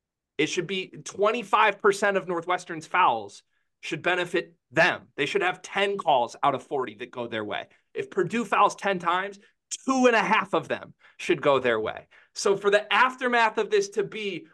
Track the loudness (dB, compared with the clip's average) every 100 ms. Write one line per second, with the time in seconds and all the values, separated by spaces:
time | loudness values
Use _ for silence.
0 | _ _ _ -4 -2 -2 -4 -4 -6 -12
1 | -12 -2 0 0 0 2 4 4 2 2
2 | 2 0 -2 -4 -2 -4 -4 -12 -4 2
3 | 4 2 -4 -16 _ _ _ _ -10 -4
4 | -2 -2 0 -4 -6 _ _ 2 2 2
5 | -6 -6 -2 0 -2 -4 -6 -2 -2 -2
6 | 2 2 0 -2 0 0 -4 -6 -6 -8
7 | -12 -10 -6 -6 -4 -6 -8 _ _ -10
8 | -6 -4 -2 -2 -2 2 2 2 -2 -2
9 | 0 -2 -4 -12 _ _ _ -8 -2 4
10 | 4 4 4 0 0 -2 -4 -8 -10 -20
11 | _ -8 -2 0 2 2 2 0 -2 -8
12 | -14 _ _ -4 0 0 2 2 2 2
13 | 2 0 0 2 2 0 0 0 0 -2
14 | -6 -6 -8 -8 -12